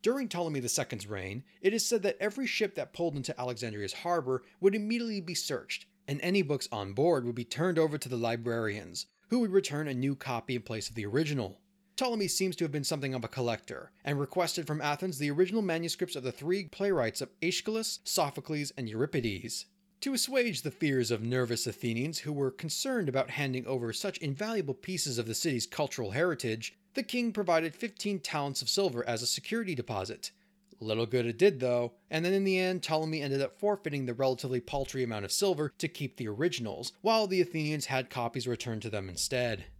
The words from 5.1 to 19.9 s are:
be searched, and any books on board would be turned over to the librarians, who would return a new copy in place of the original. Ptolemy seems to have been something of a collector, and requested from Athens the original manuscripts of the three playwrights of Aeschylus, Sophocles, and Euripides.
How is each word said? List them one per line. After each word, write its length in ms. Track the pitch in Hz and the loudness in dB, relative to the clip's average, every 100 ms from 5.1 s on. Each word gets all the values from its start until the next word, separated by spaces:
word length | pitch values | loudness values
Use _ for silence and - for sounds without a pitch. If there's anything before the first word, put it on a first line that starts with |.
| 202 | -4
be 140 | 165 | -4
searched, 500 | 175 - 135 - - - _ - | -4 -4 -6 -6 -10 -10 _ -6
and 100 | 143 | -2
any 180 | 165 196 | 2 4
books 300 | 151 143 - | 4 0 -2
on 220 | 110 98 | -4 -4
board 320 | 101 160 151 120 | 2 4 4 2
would 80 | |
be 100 | 120 | -4
turned 340 | 120 127 180 165 | -6 0 2 4
over 200 | 160 147 | 4 2
to 100 | 127 | -4
the 80 | 123 | -2
librarians, 880 | 113 117 117 117 110 104 87 87 - _ _ | 0 0 0 0 0 -2 -8 -10 -12 _ _
who 120 | 247 | 2
would 100 | 226 | 6
return 380 | 190 190 147 151 | 4 4 -2 -2
a 40 | |
new 240 | 127 135 139 | 0 0 0
copy 400 | 135 117 - 120 | -2 -4 -2 -4
in 60 | |
place 260 | - 110 - | -2 -6 -6
of 60 | |
the 100 | 113 | -6
original. 560 | 104 123 156 143 101 76 _ _ _ - | -2 0 0 -2 -4 -8 _ _ _ -2
Ptolemy 320 | 254 233 190 | 0 0 0
seems 280 | - 190 - | 0 0 0
to 80 | |
have 80 | 165 | -2
been 100 | 147 | 0
something 300 | 135 151 135 | -2 -2 -2
of 120 | 131 | -2
a 40 | 113 | -4
collector, 640 | 131 120 110 - - - _ | -2 0 -2 -6 -12 -12 _
and 160 | - 143 | -2 -2
requested 480 | 143 180 165 - 151 | 0 0 0 0 -2
from 140 | 151 | -2
Athens 380 | 147 147 190 143 | 0 0 -2 -2
the 120 | 147 | 0
original 300 | 143 180 220 | 4 4 4
manuscripts 560 | 196 165 170 - 180 143 | 0 0 -2 -2 -4 -2
of 60 | |
the 100 | 127 | -6
three 320 | - 147 196 | -4 -2 -2
playwrights 560 | 170 - 196 175 117 - | -2 -2 2 4 2 0
of 80 | 131 _ | -8 _
Aeschylus, 560 | 165 180 - 220 220 - | -2 0 -2 -2 -2 -6
Sophocles, 680 | - 196 147 139 131 151 139 - | -2 2 2 -2 -4 -4 -4 -4
and 100 | 117 | -4
Euripides. 800 | 110 143 151 117 95 80 - - _ _ | 0 0 2 0 -2 -6 -8 -10 _ _